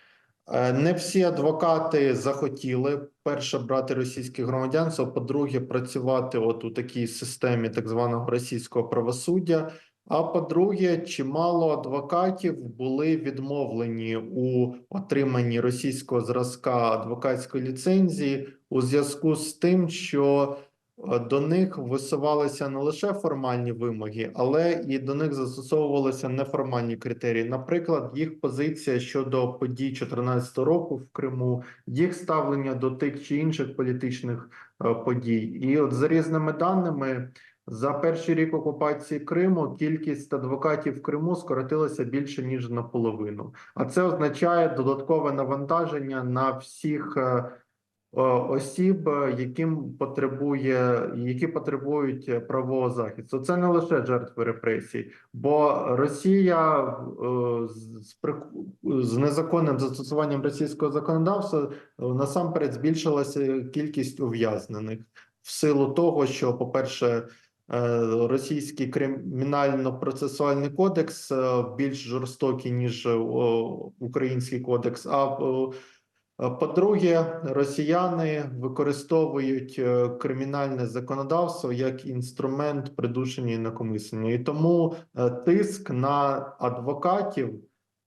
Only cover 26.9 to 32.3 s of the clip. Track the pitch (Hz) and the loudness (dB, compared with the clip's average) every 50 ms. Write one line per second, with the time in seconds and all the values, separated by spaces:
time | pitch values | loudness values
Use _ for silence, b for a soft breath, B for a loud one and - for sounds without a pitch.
26.9 | 113 110 - 123 117 - - 120 113 113 113 120 131 127 127 - 170 170 170 170 | -4 -4 -4 -6 -6 -2 -2 0 0 0 0 -2 -2 -4 -2 -2 -2 0 0 0
27.9 | 156 135 - 113 127 143 156 160 160 - - 135 123 131 147 160 151 - - 143 | 0 0 -2 -4 -4 -4 -4 -4 -4 -4 -4 -2 0 0 -2 -2 -2 -4 -2 0
28.9 | 123 120 127 - - 139 127 123 131 131 123 123 127 - 131 123 120 127 135 135 | 0 0 0 -2 -2 -2 -2 0 0 0 0 0 -2 -4 -4 -4 -4 -2 -4 -4
29.9 | 131 - 131 - 135 120 123 127 127 120 123 - - 131 131 151 170 170 - - | -4 -4 -6 -4 -4 -2 0 0 0 0 -2 -2 -2 0 2 4 4 2 2 -2
30.9 | 143 127 - - - - 139 131 127 127 123 127 123 123 123 B B B B - | -6 -8 -8 -12 -8 -6 -4 -4 -2 -2 0 0 0 -2 -4 B B B B -4
31.9 | 120 139 175 185 180 - - - | 0 2 2 2 0 -2 -2 0